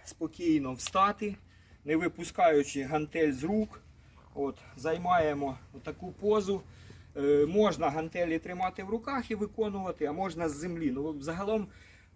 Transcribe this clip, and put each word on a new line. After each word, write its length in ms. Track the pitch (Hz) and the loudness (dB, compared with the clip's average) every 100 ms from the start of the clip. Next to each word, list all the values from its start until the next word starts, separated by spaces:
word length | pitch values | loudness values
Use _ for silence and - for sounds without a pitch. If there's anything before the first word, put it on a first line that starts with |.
спокійно 680 | - - 160 - 170 156 131 | -18 -10 -10 -2 2 2 2
встати, 640 | 127 - - - - 208 196 - - - - | -4 0 4 4 2 -6 -8 -16 -20 -20 -14
не 120 | 143 160 | -2 0
випускаючи 840 | 170 165 170 - 170 147 139 139 | 0 -4 -8 4 6 6 2 -4
гантель 500 | 135 156 151 165 151 | -2 -2 -2 0 0
з 120 | 131 | 2
рук. 360 | 160 214 214 - - - - - - | 0 0 0 -6 -20 -20 -20 -20 -16
От, 240 | 143 139 - - - | -6 -6 -6 -18 -8
займаємо 840 | 156 165 175 180 156 143 139 135 - 131 | -4 -2 4 4 4 2 -2 -4 -14 -14
таку 280 | 156 147 180 | -12 -10 -12
позу. 500 | - 208 214 190 190 - - - - - 147 | -4 2 2 2 -2 -4 -20 -20 -20 -14 -2
Е, 300 | 143 147 151 | 4 6 6
можна 440 | 202 208 147 156 | 4 4 4 0
гантелі 480 | 151 160 175 170 160 | 0 -4 -2 -2 -2
тримати 460 | 170 180 185 185 | -4 -4 -4 -4
в 60 | 190 | -6
руках 400 | 220 277 277 240 | -6 -4 -6 -4
і 40 | |
виконувати, 720 | 208 208 - 214 196 185 - | -4 -4 -2 -4 -2 -6 -4
а 80 | 143 | -4
можна 360 | 160 190 165 165 | -2 -4 -2 -4
з 60 | |
землі. 360 | 143 175 170 151 | -4 -6 -2 -2
Ну, 320 | 131 156 147 | -2 -4 -6
загалом 460 | 143 170 202 220 196 - - - - | -6 -4 0 -2 -2 -12 -20 -20 -20